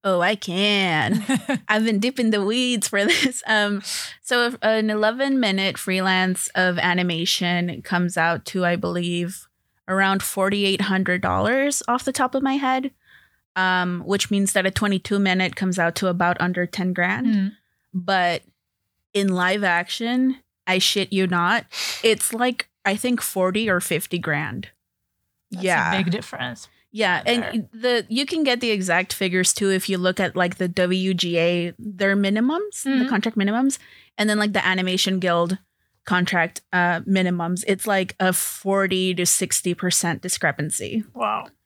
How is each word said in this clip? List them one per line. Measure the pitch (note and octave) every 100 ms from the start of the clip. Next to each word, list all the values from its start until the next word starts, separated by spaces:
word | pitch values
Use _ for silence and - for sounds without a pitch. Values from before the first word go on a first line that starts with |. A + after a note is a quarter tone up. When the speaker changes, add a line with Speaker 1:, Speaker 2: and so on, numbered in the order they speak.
Speaker 1:
Oh, | G3+ F3+
I | F3 G#3+
can. | - F3+ G#3 G3+ F#3+ D#3 A2+ - - C4 - C4+
Speaker 2:
<laughs> | -
Speaker 1:
I've | G#3+
been | A3+ G#3
deep | A#3+ C4
in | A3+
the | G#3+ G3+
weeds | A#3+ B3 A#3+ -
for | G3+
this. | G#3+ F4 C4+ - -
Um, | G#3+ G#3 G3+ - - - -
so | - A#3+ A#3+
if | C4
an | A3 A3 G#3+
eleven | G#3+ G#3+ A#3+ C#4 C4+
minute | A3 F#3+ F#3+ -
freelance | - F#3 F#3 F#3 F#3 F#3 - -
of | F#3 F3
animation | F3+ F3+ F3+ E3 F3 - F3 F3 F3 -
comes | - F3+ F3+ F3
out | E3 E3+ -
to, | F#3+
I | F3 F3
believe, | F3+ F3 F3 F3 F3 F#3+ - _ _ _ -
around | F#3+ F#3+ G3
forty-eight | - - F#3+ G3+ G3 G3
hundred | F#3+ F#3+ F#3 F3+
dollars | F#3+ F#3 G#3 C4 C#4+ C#4 -
off | B3 -
the |
top | C4 B3+ C4+
of |
my | C4+
head, | C#4 C4+ C4 C4+ _ _ - _ _ _ F#3
um, | F#3 F#3 F3+ F3 E3
which | G3 -
means | G3+ G3
that | G3 F#3+
a |
twenty-two | F#3+ G#3 F#3+ - G3+
minute | G3 F#3 F#3 -
comes | F#3+ F3+
out | E3+ E3+
to | F#3+
about | F3 F3 F3+
under | F3+ F3+ F3
ten | - F3+
grand. | F3+ F3 G#3 B3+
Speaker 2:
Mm. | G#3 F#3+ - _ _ _
Speaker 1:
But | F#3 F3 F#3+ F3 E3+ _ _ _ _ _ _ _
in | G3+ G3
live | F3+ F3+ G3+
action, | G3 E3+ F3+ - A#3 B3+ C4 C4 _ _ -
I | F#3
shit | F#3 G3+ F#3
you | F#3+ F#3
not, | F3 F3 A3 - - - -
it's, | A3+ G#3+ -
like, | A3+ B3 B3 - _ G3+
I | G3+
think | B3 A#3+
forty | - G3 F#3 G3 A3
or | F3+
fifty | - D#3+ - F3
grand. | E3 D3 D3+ A#2 - _ _ _ _ _ _ _ _
Speaker 2:
That's | F3+ F#3
Speaker 1:
Yeah. | E3 E2+ F#3+
Speaker 2:
a |
big | F3+
difference. | G3+ - - B2 A#2 - _ _
Speaker 1:
Yeah, | G#3+ G#3 F3
Speaker 2:
There. | - A#3+ -
Speaker 1:
and | A3+ -
the, | A3+ B3 A#3+ -
you | A3+ C#4
can | D#4+
get | C#4 B3
the | A#3+
exact | G#3 F#3 E3+ F#3
figures | - F#3+ F#3 F3+
too | - G3
if | F#3+ -
you | F#3
look | F#3 F#3+
at, | F#3 F#3
like, | F3 -
the | F3+
W | F3+ F3+ F#3 F#3
G | F#3 F#3 E3+
A, | E3+ F3 F3 -
their | G#3+ F#3 G3 G3
minimums, | G3 G#3 B3 E4 G#4 -
the | C4+
Speaker 2:
Mm-hmm. | C4 B3+
Speaker 1:
contract | A#3+ A3+ A3
minimums, | G3 A3+ C4+ - - - - -
and | G#3+
then, | G#3
like, | G#3
the | G3+ -
Animation | F#3 F#3 F#3 - F#3+
Guild | F3+ E3+ E3+ F#3+ _ _ _ _ -
contract, | F3+ F3+ F3+ E3 - _
uh, | F3+ F3 E3+
minimums, | F3+ F#3+ F3+ F3 E3+ F3+ -
it's, | F#3+ A3
like, | G3 F#3 -
a | F#3
forty | F3+ - - G3 G3 G3 F#3 F#3
to | F3+ F3
sixty | - F#3 - F#3 F3
percent | F3+ - E3+ D#3
discrepancy. | F#3 - E3 C#3 D#3 - - A3+ G#3+
Speaker 2:
Wow. | B3+ A3 G#3+ - _